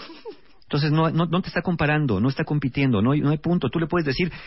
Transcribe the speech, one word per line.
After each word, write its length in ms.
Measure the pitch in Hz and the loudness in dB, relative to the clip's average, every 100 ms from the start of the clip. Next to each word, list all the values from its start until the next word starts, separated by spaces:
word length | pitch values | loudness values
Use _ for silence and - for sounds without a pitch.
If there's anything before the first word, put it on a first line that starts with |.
| - 330 466 - - - | -18 -18 -16 -18 -20 -20
Entonces 280 | - 147 151 | -6 -2 2
no, 200 | 156 160 | 2 2
no, 140 | 160 170 | 2 0
no 140 | 175 | 0
te 60 | - | -2
está 120 | - | -4
comparando, 580 | 180 170 147 151 143 95 | -2 0 0 2 2 2
no 80 | 123 | 0
está 160 | 135 | 0
compitiendo, 560 | 160 151 139 143 135 104 | -2 -2 -2 0 2 4
no 100 | 117 | 2
hay, 100 | 147 | 2
no 80 | 143 | 2
hay 80 | 156 | 0
punto. 320 | 165 175 123 | 0 0 0
Tú 100 | 175 | -2
le 60 | 165 | 0
puedes 200 | 175 147 | 0 0
decir, 260 | 127 175 - | 0 -2 -4